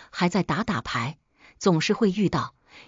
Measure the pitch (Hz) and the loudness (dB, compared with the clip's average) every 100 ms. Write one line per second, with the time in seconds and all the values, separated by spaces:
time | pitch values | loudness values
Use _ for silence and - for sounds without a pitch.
0 | - - 180 202 - 175 220 147 - 120 | -12 -2 0 0 0 -2 -2 -4 -4 -6
1 | 117 - _ _ - - 196 160 - 208 | -6 -8 _ _ -20 -2 2 2 2 2
2 | 208 190 180 147 - _ _ - | 2 2 0 0 -6 _ _ -20